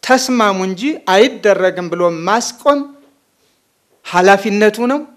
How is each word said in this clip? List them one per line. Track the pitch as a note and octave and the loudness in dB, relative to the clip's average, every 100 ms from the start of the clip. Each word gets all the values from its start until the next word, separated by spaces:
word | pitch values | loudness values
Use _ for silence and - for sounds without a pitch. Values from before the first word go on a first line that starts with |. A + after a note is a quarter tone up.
ተስማሙ | - B3+ C4 B3 G#3+ F#3+ | 0 0 0 0 0 0
እንጂ | F#3+ F3+ C4 D#4+ - | -4 -4 -6 -6 0
አይደረግም | F#3+ B3+ A#3 G#3 F#3+ F#3 F3+ F3 | 2 2 2 0 2 0 -2 -8
ብሎ | F3 F3 E3 | -2 -2 -2
ማስቆም | E3+ A3 - - D4+ C#4+ C#4+ - _ _ _ _ _ _ _ _ _ _ - | -2 -4 -4 -4 0 0 -4 -16 _ _ _ _ _ _ _ _ _ _ -4
ኃላፊነቱ | F3 F#3 G3 G#3 G3+ G#3+ G#3+ A#3+ | 2 4 4 2 2 2 2 -2
ነው፣ | C#4+ D4+ | -2 -6